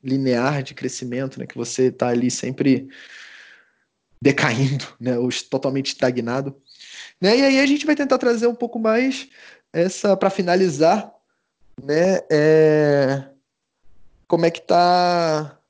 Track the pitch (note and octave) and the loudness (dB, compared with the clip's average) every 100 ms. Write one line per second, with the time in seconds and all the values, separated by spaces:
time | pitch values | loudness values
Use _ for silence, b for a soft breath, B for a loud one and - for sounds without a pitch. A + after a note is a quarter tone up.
0 | C3 C3+ C3 B2 C3 D3 C3 - C3 - | -4 -2 0 0 -2 -4 -8 -10 -10 -8
1 | B2+ B2 C3+ C3 B2+ A#2+ A#2 - B2+ C3 | -10 -8 -8 -10 -14 -10 -8 0 0 0
2 | B2 A#2+ B2 B2 B2+ B2+ C#3+ C3 - B | -2 0 -2 -4 -8 -2 0 0 -2 B
3 | B B B B B B B B B _ | B B B B B B B B B _
4 | _ _ C#3 C#3 D3+ A2+ C3+ C3+ - _ | _ _ 0 2 -2 0 -2 -2 -8 _
5 | A#2+ A#2+ B2+ - - C3 C#3 C3+ C3+ - | -4 -2 -2 -6 -6 -6 -4 -4 -6 -2
6 | B2+ B2 A#2 B2+ C#3 C3+ _ B B B | -2 -2 -6 -6 -8 -12 _ B B B
7 | B _ F#3 A#3+ C#4 C4+ C#4 C#4+ D4+ D4 | B _ 0 2 4 2 2 0 0 -2
8 | C#4 C4 B3+ A#3 A#3 A#3+ A#3 A#3 A3 A3+ | 0 0 0 0 -2 -4 -8 -4 -2 0
9 | C4 C4 - B B B _ D#3+ F3+ - | 0 -4 -12 B B B _ -2 -2 0
10 | G#3 F#3+ G3 F#3+ F3+ F3+ F#3 C#3+ D#3+ G#3 | 0 2 0 -2 0 2 2 2 2 2
11 | - _ _ _ _ _ _ - C#3 D3+ | -4 _ _ _ _ _ _ -16 -4 0
12 | F3+ F#3+ - D3+ D#3 D#3+ D#3 D3+ D3 C#3+ | 2 0 0 2 4 6 6 4 4 4
13 | C3+ C3+ C3+ _ _ _ _ _ - - | 2 -2 -6 _ _ _ _ _ -20 -20
14 | - _ _ E3+ E3 E3 - F3 F3 F3+ | -20 _ _ 0 0 -2 0 2 4 2
15 | F3 F3 E3 D#3 D3+ - | 2 0 0 -2 -4 -14